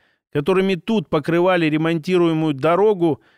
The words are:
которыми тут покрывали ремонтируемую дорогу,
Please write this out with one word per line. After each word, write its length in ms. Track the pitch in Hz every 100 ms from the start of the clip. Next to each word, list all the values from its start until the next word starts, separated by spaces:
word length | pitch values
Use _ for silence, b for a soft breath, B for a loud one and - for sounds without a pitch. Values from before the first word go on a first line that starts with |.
| _ _ _
которыми 440 | 147 147 185 190 185
тут 320 | - 220 147
покрывали 580 | 160 147 165 180 180 160
ремонтируемую 880 | 151 160 170 151 180 170 160 160
дорогу, 640 | 135 151 175 214 202 170 135 b